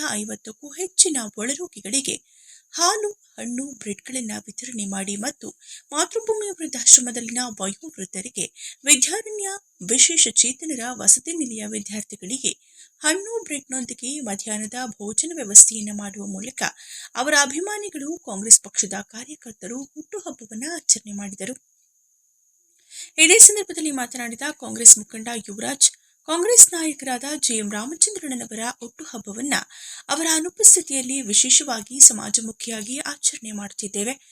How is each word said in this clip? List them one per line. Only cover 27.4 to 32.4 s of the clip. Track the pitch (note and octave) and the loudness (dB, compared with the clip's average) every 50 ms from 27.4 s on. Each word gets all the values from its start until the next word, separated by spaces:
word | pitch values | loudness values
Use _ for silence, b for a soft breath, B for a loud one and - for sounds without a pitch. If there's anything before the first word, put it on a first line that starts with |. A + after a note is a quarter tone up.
ಜೆ | - - A#3 | -2 -2 -2
ಎಂ | A3 G#3 G3+ | -2 -2 -4
ರಾಮಚಂದ್ರಣ್ಣನವರ | G#3+ G#3 A3 C4+ E4 D#4+ - G#4 G#4 F#4 E4 C#4 B3+ A#3+ A#3 - A3 G#3+ A3+ A#3+ B3+ - | -4 -6 -6 -8 0 2 2 2 2 -2 -6 -6 -6 -6 -8 -8 -8 -6 -6 -6 -6 -8
ಹುಟ್ಟುಹಬ್ಬವನ್ನ | A#3 A#3 - - D#4 - - A3 - G#3 G3 A3+ C4 C#4+ A#3+ - - B B B B B B B B - | -12 -16 -14 -16 -14 -12 -12 -10 -10 -8 -8 -6 -2 -2 0 -2 -2 B B B B B B B B -4
ಅವರ | C4+ D4+ E4 E4 D#4+ | -2 0 0 2 0
ಅನುಪಸ್ಥಿತಿಯಲ್ಲಿ | D#4+ D#4+ F4+ - - A4 - - F#4+ D#4+ - C#4 C4+ B3 B3 C4+ C#4 | 0 0 -2 0 6 8 8 8 6 4 0 -4 -4 -2 -2 -4 -4
ವಿಶೇಷವಾಗಿ | B3 G3 G#3 - - C4 C4 - D4+ D4 A#3 A3+ G3+ - B3+ C#4 | -2 2 2 4 4 6 4 4 4 0 -4 -6 -6 -4 6 8
ಸಮಾಜಮುಖಿಯಾಗಿ | - - A#3+ G#3+ A3 G#3 G3+ A3 | 8 8 8 4 0 0 0 0